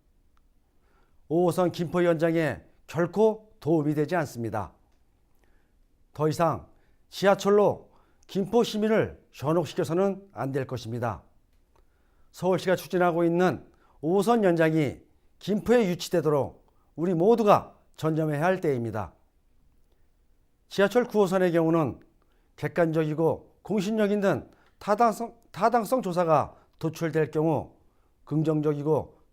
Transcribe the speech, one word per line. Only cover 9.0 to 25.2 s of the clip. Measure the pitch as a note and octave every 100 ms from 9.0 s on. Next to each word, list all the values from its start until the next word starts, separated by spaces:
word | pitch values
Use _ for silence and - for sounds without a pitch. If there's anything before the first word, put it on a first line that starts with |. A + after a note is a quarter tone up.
| G#2 C#2+ _
현혹시켜서는 | - C3+ E3+ D#3 - D3+ E3+ G3 F#3+ -
안 | G#2 C3+
될 | C3+ B2+
것입니다. | B2 A2 A#2+ A#2 E2 - _ _ _ _ _ _ _ _ _ _
서울시가 | - F3+ F3 F3+ F3
추진하고 | - F3+ F3 E3
있는 | E3+ E3+ F3+ G#2+ - _ _ _
오호선 | D#3 G3 G#3 A#3
연장이 | F#3+ E3 D#3+ D#3+ C3+ E2+ _ _ _ _
김포에 | - G3+ - A#3+ F#3+
유치되도록 | F3 - F3 D3+ D3 G#2+ - _ _ _ -
우리 | F3
모두가 | E3 F#3+ A#3 G#3 D3 - - _ -
전념해야 | D#3+ D#3 D#3 D3
할 | F3 F#3+
때입니다. | E3+ B2+ A#2 G#2+ F2+ - _ _ _ _ _ _ _ _ _ _ _ _ _ _ _
지하철 | - G3 B3
구호선의 | A#3+ G#3 F#3+ F#3 F3+
경우는 | E3 D#3+ E3 C3+ E2+ _ _ _ _ _ -
객관적이고 | D3 F3 E3 D#3+ D#3 D3+ D#3+ A2+ - _
공신력 | - G#3 F#3 A3 G#3
있는 | G#3 G3 C3 - _ _ -
타당성, | - G#3 A#3 G#3